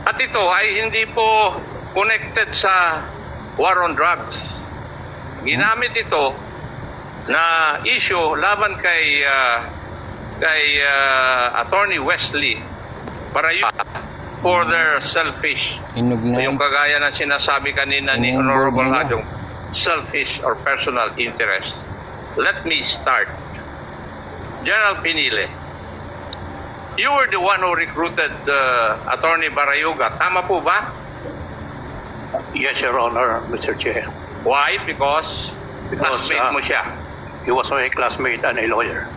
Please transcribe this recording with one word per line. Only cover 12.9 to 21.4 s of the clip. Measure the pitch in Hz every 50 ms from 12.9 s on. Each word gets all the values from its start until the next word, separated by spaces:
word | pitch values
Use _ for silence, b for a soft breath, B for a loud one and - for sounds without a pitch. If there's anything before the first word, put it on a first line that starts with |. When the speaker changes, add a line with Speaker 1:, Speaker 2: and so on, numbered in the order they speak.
| - - - - - - - -
Speaker 1:
Barayoga | - 135 151 160 165 185 202 110 - - 101 - - - - - - - - - - - -
for | 180 180 175 170 160
their | 165 165 165 160 151 139
selfish, | - - - 170 165 151 139 - - 156 139 120 - - - - - - -
Speaker 2:
Inugnay. | 120 117 123 123 113 110 120 120 123 131
Speaker 1:
yung | 135 135 135
kagaya | 143 143 135 143 147 147 147 147
ng | 147 143 139
sinasabi | - 151 143 143 139 135 - 143 139 139 143
kanina | 135 139 139 139 139 139 139 139 135 127
ni | 120 127 127
Speaker 2:
Inugnay | 131 135
Speaker 1:
Honorable | 131 135 135 135 135 127 127 131 131
Speaker 2:
nila. | 131 127 127 131
Speaker 1:
Adjong, | 120 110 110 - - - - - - - - -
selfish | - - - 180 170 156 143 - - 147 135 - - - -
or | 131 113 104 123 139
personal | 139 127 - 151 127 123 113 107 127
interest. | - 120 117 113 -